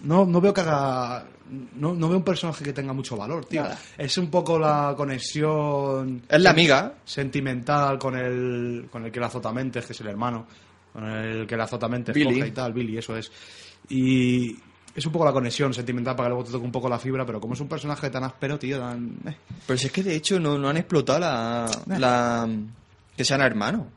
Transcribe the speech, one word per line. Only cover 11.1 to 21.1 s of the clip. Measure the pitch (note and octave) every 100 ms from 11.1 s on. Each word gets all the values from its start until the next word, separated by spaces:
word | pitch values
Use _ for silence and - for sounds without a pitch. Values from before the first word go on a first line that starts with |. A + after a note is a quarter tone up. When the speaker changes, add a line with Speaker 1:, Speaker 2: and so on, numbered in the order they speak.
| A2 A2 A2 G#2+
Speaker 1:
que | A#2
la |
azota | A2+ A#2+ A2+
mentes | B2 A#2
Speaker 2:
Billy. | C#3+ C#3
Speaker 1:
coge | B2 C#3+
y |
tal, | C3 B2
Billy, | A#2 A#2 A2+
eso | A2+
es. | A2+ A2+ - - - - - -
Y | C3 B2+ B2+ B2 B2 A#2+ G#2+ - _ -
es | -
un | D3
poco | E3
la | D3+
conexión | C3 A#2+ - C#3
sentimental | B2 A#2 B2 A#2+
para | C3 B2
que |
luego | B2
te | A#2+
toque | B2
un | A#2+
poco | B2+ B2
la | A#2+
fibra, | C3 C3
pero | B2+ G#2+
como | A2+
es | B2
un | C#3
personaje | D#3 D3 C#3+ C#3+
tan | B2+
áspero, | C3 - C#3 D3
tío, | B2+ C#3
tan, | B2 A#2+ A#2 - -
eh. | D3 _ -
Speaker 2:
Pero | - B2+
si | C3
es |
que | -
de | F#3+
hecho | D#3+ - F#3+
no, | D#3 C#3+
no | C#3
han | D#3
explotado | - D#3+ B2